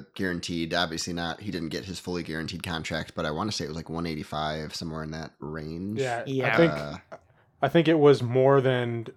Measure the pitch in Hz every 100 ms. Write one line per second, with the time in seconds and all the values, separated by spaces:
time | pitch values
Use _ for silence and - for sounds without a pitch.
0 | 71 - 95 87 - 85 82 87 87 82
1 | - 85 85 80 101 87 80 80 92 85
2 | - 87 80 78 78 85 92 82 80 80
3 | 80 - 78 78 107 - 76 80 - 82
4 | 85 76 73 76 78 78 76 - 85 78
5 | 78 80 78 - 71 80 78 82 98 113
6 | 131 117 139 131 123 113 170 - 73 82
7 | - - _ _ _ - 139 170 156 165
8 | 147 123 120 127 131 139 131 127 120 117
9 | 113